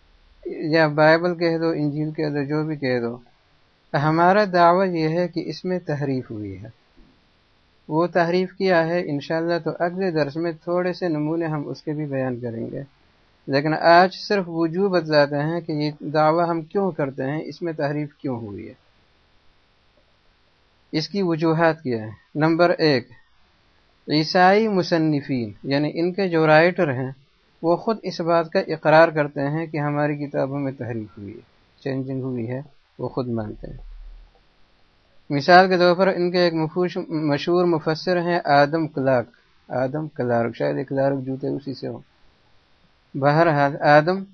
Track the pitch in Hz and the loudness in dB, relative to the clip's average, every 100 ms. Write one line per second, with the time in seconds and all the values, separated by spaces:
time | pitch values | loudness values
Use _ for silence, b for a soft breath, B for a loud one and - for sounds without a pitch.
0 | _ _ _ _ - - 165 165 156 151 | _ _ _ _ -12 -8 0 2 4 4
1 | 156 165 180 165 170 165 165 156 147 147 | 6 6 2 0 0 0 0 0 -2 -2
2 | 156 156 151 147 139 151 156 151 135 123 | -4 -4 -4 -4 -2 -2 -4 -4 -2 0
3 | 117 117 - _ _ _ _ _ _ 151 | -2 -6 -14 _ _ _ _ _ _ -2
4 | 151 160 175 202 202 175 170 180 190 170 | 2 4 4 4 2 4 4 4 2 0
5 | 156 165 175 170 160 156 185 180 180 143 | -2 0 -2 -4 -8 -8 -6 -6 -4 -4
6 | 139 131 117 110 104 92 110 - _ _ | -2 -4 -6 -10 -10 -12 -16 -20 _ _
7 | - _ _ _ _ _ _ _ - 156 | -20 _ _ _ _ _ _ _ -4 -2
8 | 175 175 165 180 185 - 190 170 160 175 | 0 2 2 0 -2 -2 2 2 2 -2
9 | 180 143 - 165 165 170 160 - 170 180 | -2 -6 -4 -4 -2 -2 -4 -4 -4 -2
10 | 190 156 139 151 170 160 175 175 180 170 | -2 0 -2 -2 -6 -6 -4 -2 -2 -2
11 | 180 151 151 165 165 151 147 139 - 151 | -2 -2 -2 -2 -4 -4 -6 -8 -8 -6
12 | 147 135 131 123 120 113 117 139 139 _ | -4 -4 -4 -4 -8 -8 -8 -10 -12 _
13 | _ _ _ _ - 139 151 156 165 170 | _ _ _ _ -2 -2 0 2 6 6
14 | 185 - - 208 170 165 165 170 202 180 | 6 0 -2 -2 -2 -4 -2 0 0 0
15 | 156 151 143 143 151 170 165 151 151 151 | 2 2 2 0 -2 -4 -6 -4 -4 -6
16 | 156 151 156 165 170 165 160 202 190 160 | -4 0 2 2 0 -2 -4 -2 -2 -2
17 | 143 139 135 151 156 147 170 156 143 147 | -4 -4 -4 -4 -8 -8 -8 -4 -4 -4
18 | 147 - 143 117 110 95 98 117 _ _ | -6 -8 -8 -6 -8 -12 -14 -18 _ _
19 | _ _ _ _ _ _ _ _ _ _ | _ _ _ _ _ _ _ _ _ _
20 | _ _ _ _ _ _ _ _ _ 156 | _ _ _ _ _ _ _ _ _ -6
21 | 156 202 180 160 165 160 165 160 131 113 | -4 -2 -2 0 2 4 2 0 -4 -4
22 | 110 104 _ 151 160 165 175 180 160 131 | -6 -14 _ 0 2 4 2 4 2 2
23 | - - _ _ _ _ _ _ _ _ | -2 -14 _ _ _ _ _ _ _ _
24 | - 151 156 185 185 208 220 190 170 170 | -2 -2 2 4 6 6 4 0 0 2
25 | 160 147 143 131 107 101 135 139 151 - | 2 0 -2 -4 -4 -8 -4 -2 -2 -2
26 | 175 180 190 165 156 156 175 180 160 127 | -4 -2 -2 2 6 6 6 2 0 -2
27 | 131 135 _ _ _ _ 160 170 - 220 | -6 -8 _ _ _ _ -2 0 0 -4
28 | 185 175 170 170 160 190 196 156 156 156 | -6 -6 0 0 0 -2 -2 -2 4 6
29 | 165 156 147 143 139 156 160 156 147 147 | 6 4 -4 -2 -4 -4 -4 -4 -2 -2
30 | 147 147 143 - 139 139 135 135 117 117 | -2 -2 -6 -4 -4 -4 -6 -6 -8 -8
31 | 107 - 98 - - _ _ _ 139 135 | -10 -12 -14 -16 -20 _ _ _ -6 -6
32 | 131 135 127 123 117 131 147 _ _ - | -4 -6 -4 -6 -6 -8 -10 _ _ -10
33 | 127 - 123 113 107 - - - - - | -8 -6 -4 -4 -6 -10 -14 -16 -16 -18
34 | - - - _ _ _ _ _ _ _ | -18 -20 -20 _ _ _ _ _ _ _
35 | _ _ _ 143 139 180 190 185 180 175 | _ _ _ -2 8 8 8 4 4 4
36 | 190 175 175 180 175 160 160 180 180 185 | 2 2 0 2 2 0 -2 -2 -2 -4
37 | - 160 151 143 175 175 175 160 160 160 | -6 -4 -2 -2 2 2 2 2 0 -4
38 | - 180 170 175 - 143 143 165 156 147 | -2 -2 0 -2 4 4 4 2 -2 -2
39 | 131 127 110 _ _ _ - 139 131 151 | 0 0 -2 _ _ _ -8 -4 -4 -4
40 | 156 - 123 117 117 117 143 143 135 135 | -8 -6 0 0 0 -2 -4 -4 -4 0
41 | 135 139 131 135 139 139 139 139 131 117 | 0 0 -4 -6 -6 -6 -8 -10 -10 -12
42 | - _ _ _ _ _ _ _ _ _ | -16 _ _ _ _ _ _ _ _ _
43 | _ 143 139 151 170 143 143 156 151 147 | _ -2 2 4 4 4 2 2 6 6
44 | 156 196 190 | 6 -2 -6